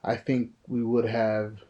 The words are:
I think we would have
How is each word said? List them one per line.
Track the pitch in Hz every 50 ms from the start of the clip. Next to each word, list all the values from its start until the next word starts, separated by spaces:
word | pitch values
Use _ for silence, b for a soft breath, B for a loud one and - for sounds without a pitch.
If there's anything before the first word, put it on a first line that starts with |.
| -
I | 98 117
think | - - - 135 123 117 113 - _ _ -
we | 127 120 117
would | 113 120 120 117
have | 110 113 117 113 110 107 107 107 107 107 101 -